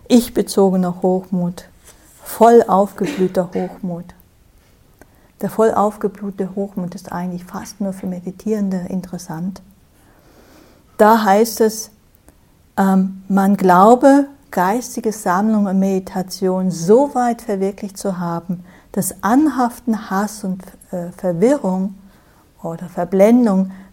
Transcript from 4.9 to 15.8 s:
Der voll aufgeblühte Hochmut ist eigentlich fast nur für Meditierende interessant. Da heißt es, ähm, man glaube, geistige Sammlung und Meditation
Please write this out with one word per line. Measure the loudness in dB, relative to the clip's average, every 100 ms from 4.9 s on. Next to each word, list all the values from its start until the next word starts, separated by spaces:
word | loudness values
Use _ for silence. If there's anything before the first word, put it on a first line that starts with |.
| _ -20 _ _ _
Der | -6
voll | 0 2
aufgeblühte | 2 0 -2 -8 -6 -12 -8 -8 -6
Hochmut | -6 -6 -8 -10
ist | -12
eigentlich | -8 -8 -10
fast | -12 -14 -14 -8
nur | -8
für | -6 -8
Meditierende | -8 -10 -10 -6 -2 -2 -4 -6
interessant. | -8 -8 -14 -12 -8 -8 -10 -20 _ _ _ _ _ _ _ _ -20 _ _ _ 2
Da | 4 4 4
heißt | 4 2 2
es, | 0 0 -14 _ _ _ _ _ _ _ _ -2
ähm, | 2 2 0 -6 -2
man | 0 2 2
glaube, | 4 6 8 8 6 4 2 -8 _
geistige | -2 0 -2 -6 -6 -6
Sammlung | -4 -2 0 2 0 0
und |
Meditation | 0